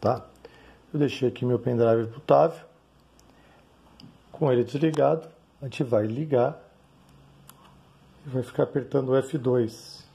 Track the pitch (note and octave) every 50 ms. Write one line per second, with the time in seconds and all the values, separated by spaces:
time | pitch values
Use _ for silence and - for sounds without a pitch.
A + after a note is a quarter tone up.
0 | - G#2 - - - - - - _ - - - - - - - _ _ - D3+
1 | D3 C3+ - - C3 B2 A#2+ - - B2 B2 A#2 A#2 C#3 B2 A#2 A#2+ A2+ A2+ A2+
2 | A2+ A2 A2+ - - - C#3+ C#3 D3+ E3+ - - - - _ _ _ _ _ _
3 | _ _ _ _ - _ - _ _ _ _ _ _ _ _ _ _ - _ _
4 | - - - - _ _ - - D#3+ C#3+ B2+ A#2+ A#2+ A#2+ - C#3+ D3+ D#3+ D3+ D3
5 | C#3 C#3 D#3+ E3 - - - _ _ _ _ _ - C3+ A#2 - D3+ B2 A#2 A2
6 | G#2 A2 A2 B2+ D#3 D#3 C#3+ B2 A#2+ C3+ D#3 - - - _ _ _ _ _ _
7 | _ _ _ - - _ - _ - - - _ - - - - _ _ _ _
8 | _ _ _ _ - D3+ B2+ C3 A#2+ - - - C#3+ - - D3 B2 B2 - C#3
9 | C3 B2+ C3 C3+ C3 C3+ - D3+ A#2+ B2+ B2 B2+ A#2 A2 A2+ - - - - -
10 | - - -